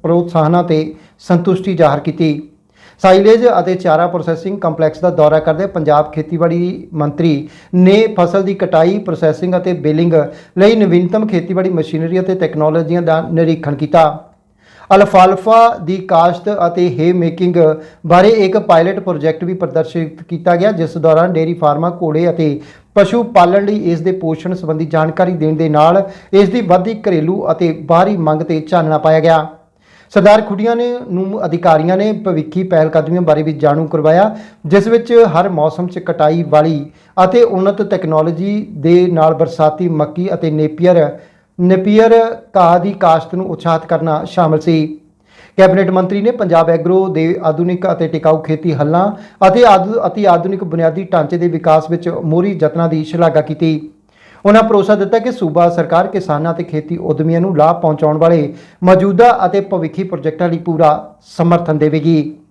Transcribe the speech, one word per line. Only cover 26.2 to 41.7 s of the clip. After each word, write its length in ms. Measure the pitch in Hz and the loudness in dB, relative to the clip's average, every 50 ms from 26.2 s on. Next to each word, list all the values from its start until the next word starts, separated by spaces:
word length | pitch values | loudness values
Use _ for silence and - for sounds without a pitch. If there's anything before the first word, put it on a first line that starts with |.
| - _ - | -10 _ 2
ਇਸ 160 | 196 202 185 | 2 2 2
ਦੀ 120 | - 247 | 0 -4
ਵੱਧਦੀ 320 | 214 170 175 185 180 220 226 214 - | 0 2 0 0 0 -4 -8 -4 -4
ਘਰੇਲੂ 340 | 208 180 160 151 165 190 202 - - | -2 -2 0 -2 -2 -4 -4 -2 -4
ਅਤੇ 200 | 165 - 175 165 156 160 156 | -2 -2 -2 -2 -2 -6 -2
ਬਾਹਰੀ 280 | 139 165 170 190 202 208 175 | 0 2 2 2 0 -2 -2
ਮੰਗ 220 | 160 156 151 156 | -2 -2 -2 -2
'ਤੇ 180 | 165 156 165 156 | -2 -4 -4 -6
ਚਾਨਣਾ 360 | 156 156 185 175 160 160 156 | -4 -2 -2 -2 0 0 -2
ਪਾਇਆ 220 | 151 156 156 156 160 | 0 2 2 2 2
ਗਿਆ। 280 | 156 165 165 160 151 160 - - _ _ _ _ _ _ _ _ _ _ - | 4 2 2 2 0 -4 -14 -20 _ _ _ _ _ _ _ _ _ _ 0
ਸਰਦਾਰ 280 | 202 185 208 208 220 | 4 6 6 6 4
ਖੁੱਡੀਆਂ 340 | 214 220 202 190 214 233 233 | 2 -2 -6 -4 -2 -2 -2
ਨੇ, 180 | 233 240 240 240 247 247 240 | -2 -2 -4 -4 -8 -8 -6
ਨੂੰ 360 | 180 180 190 190 202 220 - | -6 -6 -4 -6 -6 -6 -4
ਅਧਿਕਾਰੀਆਂ 520 | 156 160 170 175 180 160 156 160 170 185 | -4 -4 0 2 2 2 2 2 0 0
ਨੇ 140 | 190 202 220 214 214 - | 0 0 -2 -4 -4 -4
ਭਵਿੱਖੀ 400 | 196 170 156 156 - - 180 190 | -4 -2 -2 -4 -4 -6 -6 -4
ਪਹਿਲ 260 | 185 185 160 156 160 | 0 0 0 0 2
ਕਦਮੀਆਂ 320 | 156 165 147 151 170 180 | 0 -2 -2 0 -2 -2
ਬਾਰੇ 220 | 175 156 151 151 156 | 0 0 0 0 0
ਵੀ 100 | 156 156 | -4 -4
ਜਾਣੂ 320 | 135 156 147 143 156 165 | 0 0 0 0 0 -2
ਕਰਵਾਇਆ, 480 | 151 - 156 147 156 160 175 202 220 214 - - - - _ - | -4 -4 0 2 2 4 4 2 0 -2 -8 -18 -20 -20 _ -4
ਜਿਸ 220 | 151 170 202 196 | 2 2 2 4
ਵਿੱਚ 260 | 226 233 233 233 240 233 233 226 202 151 | 4 0 0 0 2 4 4 4 4 2
ਹਰ 140 | 165 190 202 | 0 0 0
ਮੌਸਮ 360 | 175 156 151 156 156 - 175 | 0 0 -2 -2 -2 -4 -8
'ਚ 120 | 175 180 175 | -8 -8 -8
ਕਟਾਈ 440 | 175 - 165 - 151 151 165 170 165 - | -8 -6 -2 0 0 0 2 0 -2 2
ਵਾਲੀ 360 | 156 151 156 165 160 147 143 156 _ _ _ _ _ 185 185 | 2 2 2 2 -2 -4 -6 -10 _ _ _ _ _ 0 2
ਅਤੇ 200 | 185 185 240 233 | 2 4 4 2
ਉੱਨਤ 380 | 233 196 185 185 196 202 196 170 | 4 2 0 -2 -2 -2 -2 -4
ਤਕਨਾਲੋਜੀ 840 | - 196 180 - 156 156 156 156 170 165 160 190 202 208 214 208 - - 151 | -4 -4 -4 -2 0 0 0 0 0 -2 -4 -4 -4 -4 -6 -6 -10 -12 -4
ਦੇ 260 | 135 165 175 180 180 | 2 2 4 4 4
ਨਾਲ 260 | 180 175 160 156 160 160 | 2 2 2 2 2 2
ਬਰਸਾਤੀ 540 | - 165 - - - 156 151 151 151 185 175 | 0 -2 -2 0 0 0 0 0 0 -4 -2
ਮੱਕੀ 440 | 165 151 151 151 - 175 180 190 180 | 0 -2 -4 -4 -4 -8 -6 -6 -4
ਅਤੇ 180 | - 170 160 | -4 -4 -4
ਨੇਪੀਅਰ, 580 | 151 156 156 151 156 156 170 180 180 170 151 143 - - - _ _ _ _ _ _ - | -2 -2 -2 -2 -2 0 2 4 4 4 2 0 -2 -12 -20 _ _ _ _ _ _ -2
ਨੇਪੀਅਰ 540 | 180 180 | 0 2